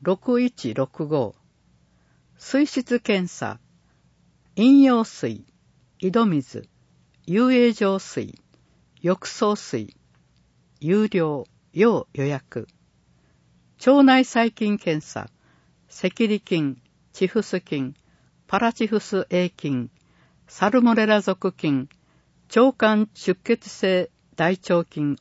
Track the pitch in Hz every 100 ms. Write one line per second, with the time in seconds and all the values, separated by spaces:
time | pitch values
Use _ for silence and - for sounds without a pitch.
0 | 160 190 - 240 247 - 120 120 135 -
1 | 151 151 107 - _ _ _ _ _ _
2 | _ _ _ _ - 269 294 277 - 240
3 | - 196 180 - 110 110 _ _ _ _
4 | _ _ _ _ _ - 240 277 269 240
5 | 220 - 123 104 - _ _ _ _ _
6 | 185 226 226 151 - 113 - _ _ _
7 | _ _ - 196 254 247 240 214 202 196
8 | - - 104 - _ _ _ _ _ _
9 | 170 185 - - 208 208 - 117 104 -
10 | _ _ _ _ _ _ _ - 151 202
11 | 214 175 156 147 - _ _ - 226 180
12 | - - 139 139 - 120 - _ _ _
13 | _ _ _ _ _ _ _ - 254 285
14 | 269 262 254 240 233 - 208 208 - 156
15 | - - 101 _ _ _ _ _ _ -
16 | 185 - 226 208 - 170 143 131 _ _
17 | _ - 185 220 202 185 - 147 131 -
18 | _ _ _ _ - 196 233 - 220 214
19 | - 190 - 180 180 - 151 127 117 _
20 | _ _ _ _ _ - 202 254 240 220
21 | 214 214 196 185 190 - 160 135 135 _
22 | _ _ _ _ - 226 262 - 220 214
23 | 214 - - 185 - 233 - - 190 185
24 | 175 _ _ - 160 185 - 175 170 151
25 | 147 135